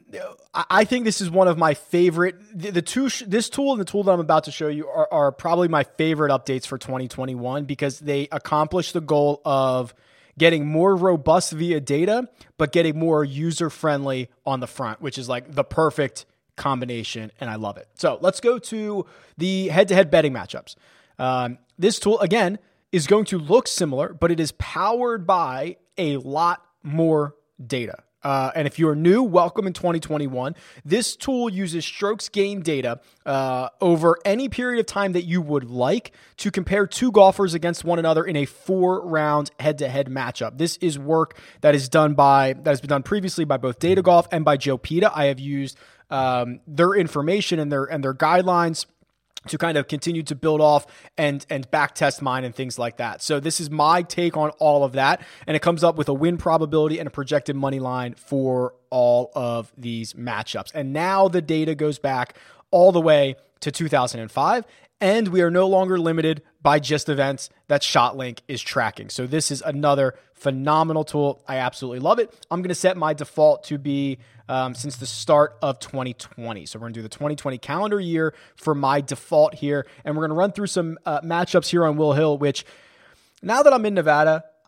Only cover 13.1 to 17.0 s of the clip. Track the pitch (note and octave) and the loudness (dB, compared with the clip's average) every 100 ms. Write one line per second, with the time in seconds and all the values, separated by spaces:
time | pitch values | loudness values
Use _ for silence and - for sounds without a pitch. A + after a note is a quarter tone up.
13.1 | D#3 C#3+ C3+ E3 D#3 E3 - D#3 C#3+ C#3 | 2 0 -2 -4 -2 -6 -2 -2 -2 -2
14.1 | C3 B2 _ C3+ C3 B2 - A#2+ A2 C#3+ | -6 -8 _ -6 -6 -6 -8 -8 -8 -10
15.1 | C3+ B2 B2 - D3 - - D#3+ - C3+ | -10 -6 -6 -6 -4 -2 0 0 0 -4
16.1 | - - _ _ - C#3+ B2+ B2 A#2 | -6 -20 _ _ -8 -4 -4 -6 -8